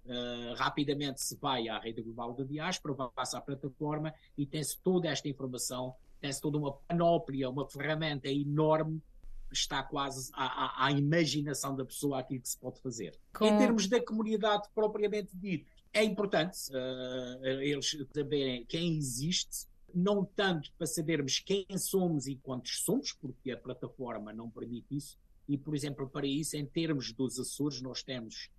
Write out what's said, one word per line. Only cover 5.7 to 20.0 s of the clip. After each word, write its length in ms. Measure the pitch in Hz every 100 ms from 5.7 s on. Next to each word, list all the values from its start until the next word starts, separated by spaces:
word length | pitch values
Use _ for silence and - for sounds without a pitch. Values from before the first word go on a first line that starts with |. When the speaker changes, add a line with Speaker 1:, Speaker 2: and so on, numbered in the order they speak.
| 127 127 - - -
Speaker 1:
tem-se 200 | 139 135
toda 160 | 156 147
uma 160 | 143 - -
panóplia, 640 | 170 170 170 160 135 131
uma 180 | 135 135
ferramenta 600 | 139 143 156 160 143 139
enorme, 760 | 139 143 147 156 156 160 160 - - - - -
está 320 | - - 139
quase 480 | 135 143 139 123 131
à, 500 | - 131 - 131 -
à, 20 | 131
à 60 |
imaginação 800 | 143 143 165 160 151 147 135 139
da 100 | 135
pessoa 360 | 127 - 143 135
aquilo 220 | 127 131
que 60 | -
se 100 | -
pode 220 | 127 -
fazer. 380 | 131 113 90 - - -
Speaker 2:
Com- 100 | 214
Speaker 1:
Em 120 | 214
termos 300 | 240 226 190
da 120 | 233
comunidade 680 | - 220 220 214 214 208 208
propriamente 640 | - 214 214 208 208 190 185
dito, 320 | 196 160 - - -
é 120 | 208
importante, 520 | 214 208 202 185 165 - -
eh, 960 | 135 127 127 127 127 123 127 131 135 139
eles 280 | 143 123 151 139
saberem 500 | 147 139 147 135 123 117
quem 300 | 165 170 156
existe, 680 | 139 120 151 180 - - - - -
não 320 | 180